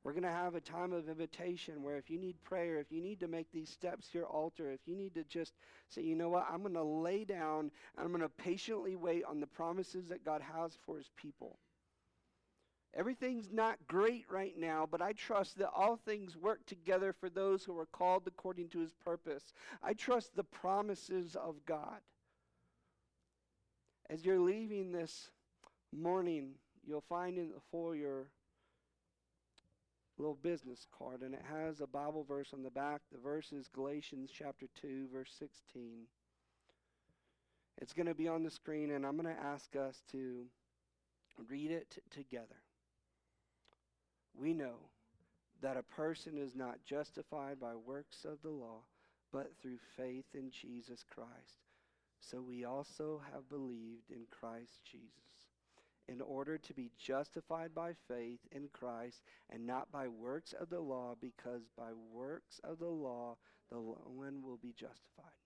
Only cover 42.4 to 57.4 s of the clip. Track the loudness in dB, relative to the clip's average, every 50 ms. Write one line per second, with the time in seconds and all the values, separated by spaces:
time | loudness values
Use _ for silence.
42.4 | -8 -8 -16 -20 _ _ _ _ _ _ _ _ _ _ _ _ _ _ _ _
43.4 | _ _ _ _ _ -20 _ _ _ _ _ _ _ _ _ _ _ _ _ -2
44.4 | 0 2 2 2 0 -4 -6 -10 -14 -20 _ _ _ _ _ _ _ _ _ _
45.4 | _ _ _ -4 -2 0 0 0 -2 -4 -2 0 0 0 0 -2 -4 -6 -4 -4
46.4 | -4 -4 -4 -4 -4 -4 -4 -8 -6 -4 -2 -2 -2 -2 -6 -10 -8 _ -6 -6
47.4 | -4 -4 -6 -6 -6 -6 -6 -6 -8 -6 -8 -8 -8 _ -16 -10 -8 -8 -8 -8
48.4 | -6 -6 -6 -6 -6 -8 -10 -14 -16 _ _ _ _ _ _ _ _ _ -4 -4
49.4 | -4 -4 -8 -10 -8 -8 -8 -8 -10 -16 -8 -6 -4 -4 -4 -6 -8 -10 -10 -8
50.4 | -8 -8 -8 -10 -10 -8 -8 -10 -8 -10 -12 -14 -14 _ -12 -12 -12 -12 -14 -18
51.4 | -20 -20 -20 _ _ _ _ _ _ _ _ _ _ _ _ _ -14 -10 -8 -8
52.4 | -6 -6 -4 -4 -2 -2 0 -2 -2 -4 -4 -4 -2 -2 -2 -4 -6 -8 -10 -10
53.4 | -10 -6 -4 -4 -2 -2 -4 -4 -6 -8 -10 -12 -12 _ -12 -12 -12 -14 -12 -8
54.4 | -8 -6 -6 -8 -10 -12 -18 -20 -20 -18 -18 -16 -18 -18 -20 -20 _ -20 -20 -20
55.4 | -20 _ _ _ _ _ _ -20 -20 _ _ _ _ -10 -6 -6 -4 -4 -2 -2
56.4 | 0 0 -2 -4 -4 -8 -8 -6 -6 -8 -8 -10 -2 2 2 2 2 0 -4 -8